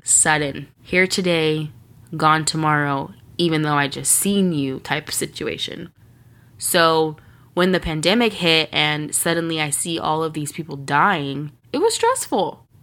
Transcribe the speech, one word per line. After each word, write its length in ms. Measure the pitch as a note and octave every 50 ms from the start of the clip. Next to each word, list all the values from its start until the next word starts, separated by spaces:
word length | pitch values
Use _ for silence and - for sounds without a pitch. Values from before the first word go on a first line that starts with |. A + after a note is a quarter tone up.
| -
sudden. 640 | - - - - E3 D#3 D3+ D3 C#3 - D3+ C#3+ - _ _
Here 260 | - - - F3+ F#3 F#3
today, 640 | - - F#3 F3+ E3+ D#3+ D#3 D#3 D#3 D#3 D#3 D3+ - - - - - - - - -
gone 300 | D#3 D#3+ D#3 D#3 D#3 D#3
tomorrow, 680 | - - D#3 D#3 D#3 D3+ D3 D3 C#3+ C#3 C#3 C#3 - G3+ - - - - -
even 260 | F3 E3+ D#3+ D#3 D#3
though 120 | D3+ D3+
I 140 | C#3+ C#3+ C3+
just 240 | - C3+ C#3 - -
seen 400 | - - G3 G3+ G3+ F#3+ F3+ E3
you 260 | D3 C#3 C3+ C3 -
type 300 | - - C#3 D3+ D3+ -
of 40 | -
situation. 760 | - C#3 - - - - G#2+ D#2+ - - - - - - - - _ - - - _ _ - - - - - - -
So 600 | - - - F3 E3 E3 D#3+ D#3+ D#3+ D#3 D3+ - - - - - - - _
when 200 | F3+ F3+ F#3+ F#3
the 60 | E3+
pandemic 520 | - E3+ D#3 D#3 D#3 E3+ G3+ A#3+ A#3+ A3 G3+
hit 360 | - F3 E3 E3 D#3+ D#3 -
and 420 | - D#3 D3+ D3+ D3+ D3+ D3+ D3 -
suddenly 460 | - - E3+ E3 E3+ E3 E3 E3 D#3+
I 100 | D3+ D3
see 300 | C#3+ - - F3+ E3 D#3+
all 240 | - - D#3 D#3 D#3+
of 80 | D#3+
these 220 | D#3 D#3 D3 C#3+ -
people 240 | - D#3 D#3+ D3 C#3
dying, 720 | C#3 C3+ C#3+ D3 E3 G3+ G3 D#3+ C#3+ C#3 C#3 C#3 D3+ D3 - _ _ _ -
it 60 | C4+
was 140 | F#4+ A#4 A4
stressful. 720 | - - A#4 C5 B4+ - - D4 G#3+ F3 C#3+ - - - _ _ -